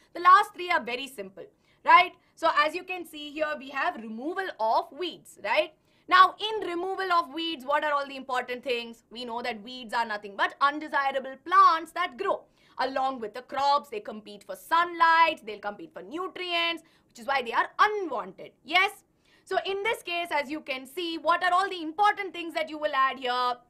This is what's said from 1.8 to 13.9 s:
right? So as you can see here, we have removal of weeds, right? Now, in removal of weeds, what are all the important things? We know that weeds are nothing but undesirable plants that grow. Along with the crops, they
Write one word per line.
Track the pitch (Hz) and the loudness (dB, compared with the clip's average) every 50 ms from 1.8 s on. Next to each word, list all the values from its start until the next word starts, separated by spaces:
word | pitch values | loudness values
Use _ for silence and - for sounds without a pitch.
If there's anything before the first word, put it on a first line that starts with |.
| - | 4
right? | - 320 349 359 359 - - _ _ _ | 8 8 8 8 6 0 -10 _ _ _
So | - 320 330 311 294 | -2 0 2 2 2
as | 302 311 302 | 2 0 0
you | 359 359 | -4 -8
can | - 359 359 339 | -8 -10 -10 -10
see | - - 302 294 294 | -12 -14 -14 -14 -12
here, | 277 311 302 302 302 254 | -6 -4 -4 -4 -4 -6
we | 269 269 | -8 -8
have | 277 208 294 349 - | -6 -4 -4 -2 -4
removal | 233 214 226 220 220 254 311 370 392 233 226 - - | -6 -10 -12 -12 -10 -8 -6 -6 -6 -6 -6 -6 -2
of | 220 220 240 320 - - | 0 0 2 0 0 -2
weeds, | 269 277 359 330 233 160 - - - - - | -6 -10 -8 -8 -8 -12 -18 -20 -18 -10 -6
right? | 202 240 294 339 330 - _ _ _ _ _ _ - | -2 0 0 0 -2 -6 _ _ _ _ _ _ 4
Now, | 339 370 370 359 311 - | 6 8 8 6 4 -2
in | 392 427 440 427 370 349 | -6 -6 -4 -4 -4 -4
removal | 349 339 359 381 381 370 381 381 349 | -4 -4 -4 -4 -4 -4 -2 2 2
of | 339 339 262 269 | 2 0 0 -4
weeds, | 320 330 330 330 269 247 | -6 -4 -4 -6 -6 -2
what | 277 285 302 302 | 0 0 0 2
are | 302 294 | 2 0
all | 285 277 | 0 -2
the | 269 277 269 | -4 -8 -10
important | 262 262 254 254 247 247 247 247 240 | -6 -4 -2 -2 -2 -4 -6 -8 -4
things? | 277 240 233 233 233 233 - _ _ | -4 -4 -4 -4 -8 -12 -18 _ _
We | 214 233 247 | -14 -12 -10
know | 240 226 233 240 | -8 -6 -6 -4
that | 247 240 214 | -6 -6 -6
weeds | 202 247 254 254 254 214 240 | -10 -12 -14 -14 -10 -4 -2
are | 240 233 | -2 -2
nothing | 226 214 208 214 202 196 | -2 -4 -6 -8 -10 -2
but | 226 311 370 - - | 0 0 0 2 2
undesirable | 277 277 294 302 311 302 277 285 277 277 262 269 254 262 269 262 _ | 2 2 2 0 -4 -2 0 0 0 0 0 -2 -4 -6 -10 -12 _
plants | 330 359 381 381 359 330 320 330 320 - | 4 6 8 8 8 6 4 0 -6 -4
that | 339 359 359 - 233 | -4 -4 -4 -4 -4
grow. | 392 392 226 - - _ _ _ _ _ _ - | -2 -2 -2 -2 -4 _ _ _ _ _ _ -4
Along | 254 269 269 269 262 269 262 247 | -4 -2 0 0 0 0 -2 -4
with | 226 208 208 | -8 -10 -10
the | 247 254 | -12 -12
crops, | - - 262 277 285 285 294 285 | -8 -4 0 2 4 4 4 2
they | - | -2